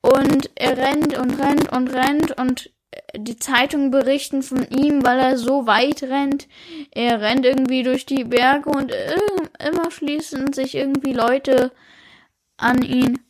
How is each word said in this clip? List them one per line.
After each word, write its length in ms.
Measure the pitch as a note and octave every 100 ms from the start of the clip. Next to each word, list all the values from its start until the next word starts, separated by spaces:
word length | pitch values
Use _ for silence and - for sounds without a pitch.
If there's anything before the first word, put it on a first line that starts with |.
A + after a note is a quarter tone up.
Und 480 | - C4+ C4+ C#4 -
er 220 | - - B3
rennt 400 | C4+ D4 D4 C#4
und 240 | B3 C4
rennt 320 | C#4 C#4+ -
und 160 | B3+ B3+
rennt 380 | C4 C4 D4 D#4+
und 380 | - B3+ B3+ - _ _ - - -
die 220 | G#3+ A3+
Zeitungen 520 | - B3+ C#4+ D4+ C#4
berichten 520 | C4 B3+ C#4 - C#4
von 260 | C4 C4 C4
ihm, 340 | C4+ C#4+ C#4+
weil 160 | B3 B3+
er 200 | C4 C4
so 280 | A#3 C#4 A#3
weit 360 | G#3 C4 D4+
rennt. 440 | C4 C4+ C#4 C#4 - - - E4 C#4+
Er 320 | - A#3+ A#3
rennt 240 | G#3+ B3+ B3+
irgendwie 380 | C4+ C4 C4
durch 200 | B3+ C4
die 200 | - C4+
Berge 440 | A#3 B3 B3+ C#4+ C#4+
und, 240 | C#4 C4+
äh, 240 | G3 - F4 G#4 F#4 D#4 - D4
immer 240 | F4 E4+
schließen 640 | - C#4+ D4 D#4 C#4 C#4
sich 220 | C#4 C4
irgendwie 400 | - C#4 C#4 C4+
Leute 580 | B3 A#3 C4 C4+ C4 B3+ _ _ - - - _ _ _ -
an 240 | A#3 B3
ihn. 360 | B3+ B3+ B3 B3 _